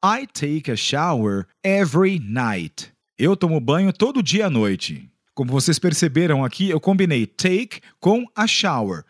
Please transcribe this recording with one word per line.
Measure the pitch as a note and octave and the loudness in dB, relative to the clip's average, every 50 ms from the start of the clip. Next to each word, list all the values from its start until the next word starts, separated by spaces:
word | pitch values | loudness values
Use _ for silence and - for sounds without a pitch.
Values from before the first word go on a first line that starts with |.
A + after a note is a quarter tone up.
I | F#3+ F#3+ G#3+ B3 C#4 | 2 0 0 0 -4
take | A#3+ _ - D3 D3 D3 D#3 D3 - | -10 _ -6 -4 -4 -4 -4 -4 -4
a | B2 | -4
shower | G#2 - - - C#3+ D#3 F3+ E3 B2+ A2 G#2+ G2 G2 F#2+ - _ _ | -4 -2 -2 -2 -2 0 0 0 0 0 0 0 -2 -4 -6 _ _
every | _ F#3+ F#3+ G3 G3+ E3+ B2 D#3+ F#3+ F#3+ G3 F3+ | _ 0 2 2 0 2 2 2 2 2 2 -2
night. | A#2+ G2+ G#2+ B2 B2+ A2+ G#2+ F#2 E2+ D#2 _ - - - _ _ _ _ _ _ | -4 -4 -4 -2 -2 -2 -2 -4 -6 -8 _ -14 -18 -18 _ _ _ _ _ _
Eu | - D#3 G3 | 2 2 2
tomo | F#3 - F3 D#3+ D#3 | 2 2 0 0 0
banho | B2 A#2 C#3+ E3 F#3+ G3 | 0 2 2 2 2 2
todo | F3+ - G#3 A#3+ C#4+ C4+ | 2 2 0 0 2 0
dia | G#3+ C#3 D#3+ G3+ A3 | -2 0 0 0 0
à | G3 | 2
noite. | D#3 A#2+ A2 G#2 G2 F2 - - D#2+ C#2 - - _ _ _ _ _ | 2 2 2 2 0 -2 -4 -8 -10 -12 -14 -20 _ _ _ _ _
Como | - C#3 B2 | -6 -4 -2
vocês | B2+ C#3 C3 - D#3+ C#3 | 0 0 2 2 0 2
perceberam | - F#3 D#3+ - - E3 C3 C#3+ E3+ F3 D#3 C3+ | 0 -2 0 2 0 0 2 2 2 2 2 2
aqui, | C3+ B2 - - F#3 G3 | 0 -2 -2 -2 -2 0
eu | F3 D#3 | 0 0
combinei | - - G3 F#3+ G3 F3 D#3 B2+ A2+ | 2 2 2 2 2 2 2 0 0
take | G2+ _ _ - F#3 F#3 F#3+ B3 - - - _ - _ _ | -2 _ _ 0 2 2 2 -2 -4 -10 -18 _ -20 _ _
com | - F3 G3+ A#3 B3 A3+ _ | 2 2 2 2 0 -4 _
a | - G#3 | -2 -2
shower. | A3+ - - - G3 D#3+ B2+ A2 G2 F#2 E2 D2 | 0 0 0 0 0 0 0 -2 -2 -4 -8 -10